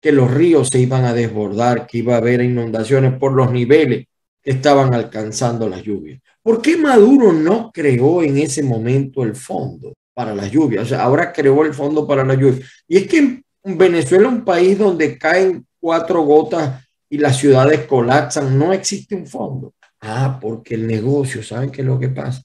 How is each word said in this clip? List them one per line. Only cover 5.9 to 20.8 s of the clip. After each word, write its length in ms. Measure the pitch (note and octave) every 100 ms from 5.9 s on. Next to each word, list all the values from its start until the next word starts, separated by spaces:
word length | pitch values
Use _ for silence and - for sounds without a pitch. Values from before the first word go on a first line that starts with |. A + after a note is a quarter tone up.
| G2+ D2+ C3 _ _
¿Por 180 | A3 A3+
qué 160 | C#4+ E4+
Maduro 560 | D4+ B3 G#3 C#4 A3+
no 380 | D#3+ D#3 A3 A3+
creó 500 | - D3 B2 C3+ F3
en 140 | D#3+ C#3
ese 260 | D3 C#3+
momento 600 | C#3 A2+ A2+ C3+ C#3 -
el 120 | A#2
fondo 600 | G#2 - F3+ A#2+ E2 - - _
para 220 | - A2+
las 160 | G#2 G2
lluvias? 340 | C3 D3 A2
O 20 | A#2
sea, 140 | C3
ahora 300 | A#2 C#3+ F3
creó 320 | - C#3 C#3
el 80 | D#3
fondo 340 | C#3 C#3+ D3+ D3
para 160 | C#3
las 160 | C3+ C3
lluvias. 300 | C3+ B2 - _ _
Y 120 | F3+
es 80 | G3
que 100 | E4
en 600 | C#4 A#3+ _ _ G3 E3+
Venezuela, 500 | F#3 E3+ C#3 F3+ A#3
un 160 | B3
país 340 | - F3 F#3 G3
donde 380 | G#3 E3+ D3+ B2+
caen 500 | D#3 F3+ F#3+ F3 - _
cuatro 420 | E3 E3 D#3+ F3
gotas 640 | D3 D3+ D#3 E3+ D3 C3 _ _ _
y 80 | D3
las 220 | D3 C3
ciudades 480 | D3 C3 C#3 D#3 -
colapsan, 720 | C3 A#2 C#3 C3 D#3+ C3+ C3+
no 160 | D#3+
existe 400 | F#3+ - G3+ -
un 120 | F#3+ D3
fondo. 460 | - A2+ C3 C3+ _ _ _
Ah, 360 | G#2+ A2+ C3+ C3
porque 360 | A2 A2+ -
el 120 | A2+